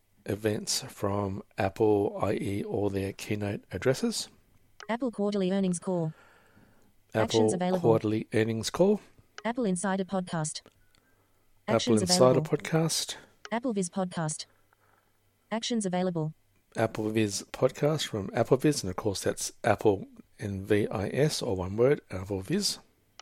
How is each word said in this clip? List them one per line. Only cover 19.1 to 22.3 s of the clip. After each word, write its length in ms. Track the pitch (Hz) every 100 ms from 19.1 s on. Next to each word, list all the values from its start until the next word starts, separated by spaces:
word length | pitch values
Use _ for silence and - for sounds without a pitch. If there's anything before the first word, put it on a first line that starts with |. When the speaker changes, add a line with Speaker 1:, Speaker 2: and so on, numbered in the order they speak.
| 95
Speaker 1:
that's 300 | 107 - - -
Apple 420 | - 101 110 98 - - - -
and 300 | 104 98 98
V 180 | 104 107
I 200 | 110 98
S, 320 | - 151 -
or 160 | 123 95
one 220 | 92 104
word, 240 | 123 147 -
Apple 320 | 92 92